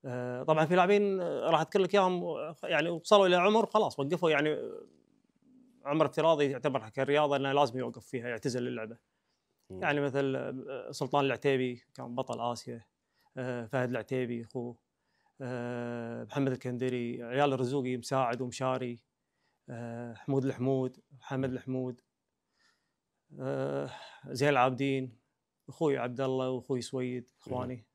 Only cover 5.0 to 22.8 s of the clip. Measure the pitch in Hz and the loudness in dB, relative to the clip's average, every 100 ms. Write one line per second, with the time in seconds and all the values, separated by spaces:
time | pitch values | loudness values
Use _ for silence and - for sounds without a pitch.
5 | _ _ _ _ _ - _ _ 139 151 | _ _ _ _ _ -20 _ _ -2 2
6 | 147 - 160 160 143 131 151 131 110 135 | 2 4 2 4 2 0 -2 -2 -4 -4
7 | 135 143 151 139 135 143 139 127 120 120 | 2 2 4 2 2 4 2 0 -6 -8
8 | - 127 120 113 143 123 123 120 110 117 | -10 -8 -6 -4 -4 -2 -4 -6 -10 -14
9 | _ _ _ _ _ _ _ 92 180 147 | _ _ _ _ _ _ _ -4 -2 0
10 | 143 139 139 131 139 131 135 135 - 139 | 0 0 0 -2 -4 -8 -10 -10 -10 -6
11 | 135 143 139 120 143 135 127 120 _ - | 0 2 2 2 2 2 0 -4 _ -16
12 | 127 123 131 117 120 117 - 120 - _ | -10 -6 -6 -4 -4 -6 -10 -14 -16 _
13 | _ _ _ 131 127 123 113 135 127 123 | _ _ _ -8 -6 -6 -4 -2 0 -2
14 | 107 131 123 117 113 127 120 117 _ _ | -4 -4 -2 -6 -8 -8 -10 -12 _ _
15 | _ _ _ _ 127 123 120 120 120 120 | _ _ _ _ -8 -6 -6 -6 -6 -8
16 | 117 117 113 143 135 127 127 123 127 123 | -8 -10 -6 -2 0 -2 -6 -4 -2 -2
17 | 120 120 117 127 147 131 123 143 123 127 | -4 -6 -4 2 2 2 0 -2 -2 -6
18 | 117 135 123 123 123 - 131 127 123 120 | -2 0 0 -2 -6 -4 -2 -2 -4 -10
19 | _ _ _ _ _ _ - 120 117 117 | _ _ _ _ _ _ -14 -12 -10 -10
20 | 120 117 - 135 131 127 127 135 127 - | -12 -12 -2 0 0 -2 0 0 -2 -6
21 | _ 135 - 135 135 123 127 131 127 123 | _ -20 -8 -4 -4 -4 -6 -6 -6 -10
22 | _ _ _ _ _ _ _ _ | _ _ _ _ _ _ _ _